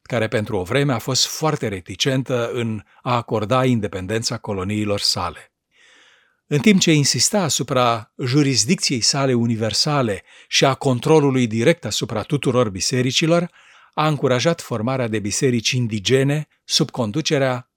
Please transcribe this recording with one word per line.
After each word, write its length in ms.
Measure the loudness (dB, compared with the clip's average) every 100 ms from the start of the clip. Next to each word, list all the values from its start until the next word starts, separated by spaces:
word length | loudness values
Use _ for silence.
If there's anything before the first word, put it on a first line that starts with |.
care 260 | -6 -2 0
pentru 300 | -2 -2 -4
o 60 |
vreme 300 | -2 0 0
a 40 | -2
fost 280 | -2 -2 -2
foarte 420 | -2 -2 -2 -4
reticentă 840 | -8 -10 -4 -2 -2 -2 -4 -4
în 300 | -4 -4 -6 -10 _
a 140 | -4 -4
acorda 500 | -2 -4 0 0 2
independența 720 | 0 -2 -6 -4 -4 -4 -8
coloniilor 640 | -6 -6 -4 -2 -2 -2
sale. 540 | -2 -2 -4 -8 -20 _ _ _ _ _ _ _ _ _ -4
În 120 | 2
timp 200 | 6 6
ce 120 | 8
insista 500 | 4 4 2 0 2
asupra 720 | 0 -2 0 2 2 0 -4 -8 0
jurisdicției 760 | 2 2 2 0 0 0 -2
sale 320 | 0 0 2
universale 880 | 2 2 0 -2 -2 0 0 0 -4 -10 -20 -4
și 180 | 2 2
a 80 |
controlului 760 | 2 0 0 4 4 4 2 0
direct 380 | 0 0 0 -2
asupra 360 | -6 -6 -6
tuturor 480 | -4 -2 0 0 0
bisericilor, 800 | -2 -4 -2 0 0 2 0 0 _ _ -20 _
a 140 | -2 -2
încurajat 540 | 0 0 2 0 -2
formarea 460 | -4 -4 -4 -2 -2
de 120 | -2
biserici 520 | -4 -2 0 0 -2
indigene 760 | -2 -2 -2 0 2 2 -2 -6 _
sub 260 | -4 -2 -2
conducerea 800 | -2 -4 -2 -2 0 0 -2 -8